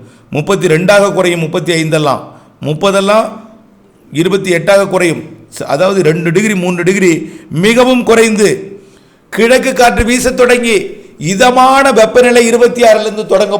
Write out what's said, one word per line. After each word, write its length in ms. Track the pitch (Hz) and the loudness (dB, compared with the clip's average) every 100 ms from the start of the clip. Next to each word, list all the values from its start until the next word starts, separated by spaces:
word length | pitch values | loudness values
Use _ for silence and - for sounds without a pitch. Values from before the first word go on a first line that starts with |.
| - _ _ 143 | -20 _ _ -6
முப்பத்தி 320 | 156 196 170 | -2 -2 0
ரெண்டாக 380 | 160 185 202 202 180 | 0 2 2 2 0
குறையும், 260 | 180 175 160 | -2 -2 -4
முப்பத்தி 260 | 180 160 165 | -6 -4 -4
ஐந்தெல்லாம். 460 | 156 156 151 117 - - _ _ 131 | -2 -2 -2 -4 -8 -20 _ _ -8
முப்பதெல்லாம் 600 | 156 196 196 196 214 - - - - _ _ _ _ _ | -4 -2 0 0 0 -2 -8 -20 -20 _ _ _ _ _
இருபத்தி 380 | 139 175 196 170 170 | -4 -2 -2 -2 -2
எட்டாக 300 | 180 196 190 | 0 0 0
குறையும். 280 | 185 175 139 - - - - | 0 -2 -4 -10 -20 -18 -12
ச-, 120 | - | -6
அதாவது 260 | 143 185 196 151 | -2 0 0 0
ரெண்டு 180 | 165 170 165 | 0 -2 -2
டிகிரி, 180 | 214 196 | -2 -2
மூன்று 180 | 180 175 175 | -4 -2 -2
டிகிரி 240 | 196 185 156 - - - 143 | 0 0 0 -4 -16 -10 -2
மிகவும் 400 | 202 233 247 247 202 | 0 2 2 2 2
குறைந்து 400 | 220 226 214 196 135 - - - - _ _ _ | 2 2 2 0 0 -8 -18 -20 -20 _ _ _
கிழக்கு 400 | - 226 254 254 254 | -2 2 2 0 0
காற்று 220 | 240 190 226 | 2 2 -2
வீசத் 300 | 202 233 254 | -2 -2 0
தொடங்கி 360 | 247 247 233 196 - - - - 151 | 0 0 0 -2 -4 -12 -20 -10 -6
இதமான 520 | 196 247 247 262 269 277 220 | 0 2 4 4 4 2 2
வெப்பநிலை 440 | 220 247 247 240 233 | 4 4 4 4 2
இருபத்தி 300 | 226 240 240 233 | 2 2 4 2
ஆறிலிருந்து 360 | 214 214 202 175 | 2 0 -6 -2
தொடங்க 240 | 190 202 202 | 0 0 -2